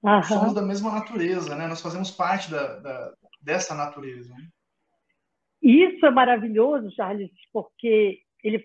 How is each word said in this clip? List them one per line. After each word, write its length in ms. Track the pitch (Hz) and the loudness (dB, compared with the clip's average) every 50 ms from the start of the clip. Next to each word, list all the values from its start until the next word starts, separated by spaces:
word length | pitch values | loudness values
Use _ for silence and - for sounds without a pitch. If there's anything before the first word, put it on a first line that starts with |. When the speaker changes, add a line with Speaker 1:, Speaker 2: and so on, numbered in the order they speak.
| - | 2
Speaker 1:
Aham. 180 | 202 208 202 - | 4 4 4 4
Speaker 2:
somos 300 | - 220 196 190 226 202 | 2 0 0 2 0 0
da 80 | 208 | -2
mesma 280 | 190 190 202 202 214 220 | -4 -4 -4 -4 -6 -6
natureza, 640 | 214 214 - - 233 196 170 180 185 175 160 147 143 | -6 -6 -8 -8 -6 -4 -4 -4 -4 -4 -6 -8 -8
né? 140 | 147 165 165 | -8 -8 -8
Nós 120 | 170 165 | -10 -10
fazemos 300 | - 170 170 185 190 - | -10 -10 -10 -8 -10 -8
parte 400 | - - 180 180 196 190 170 165 | -6 -4 -2 -2 -2 -4 -6 -6
da, 300 | 156 147 139 - - - | -6 -6 -6 -8 -10 -12
da, 340 | - 139 127 123 113 - - _ _ _ _ _ | -14 -14 -12 -12 -12 -14 -16 _ _ _ _ _
dessa 320 | 143 147 - - - - | -8 -6 -4 -4 -6 -6
natureza, 640 | 151 151 143 147 - 143 139 131 127 123 120 123 123 | -8 -8 -10 -10 -10 -14 -16 -16 -16 -16 -18 -20 -20
né? 140 | 127 160 170 _ _ _ _ _ _ _ _ _ _ _ _ _ _ _ _ _ _ _ _ _ _ | -20 -20 -20 _ _ _ _ _ _ _ _ _ _ _ _ _ _ _ _ _ _ _ _ _ _
Speaker 1:
Isso 420 | 320 247 240 311 370 359 - - 330 | 6 8 8 8 8 6 4 4 4
é 60 | 285 | 4
maravilhoso, 800 | 247 262 254 247 247 220 214 226 214 220 233 285 302 269 214 190 - | 6 6 4 4 2 0 -2 0 2 2 2 2 2 -2 -4 -6 -8
Charles, 360 | - 202 185 202 208 196 175 _ _ _ _ | -6 -6 -6 -6 -8 -10 -12 _ _ _ _
porque 720 | - 214 - - _ _ - 233 220 214 208 196 185 - _ _ _ _ - | -8 -8 -8 -10 _ _ -2 2 2 4 4 2 -2 -6 _ _ _ _ -4
ele 140 | 214 220 - | -4 -4 -4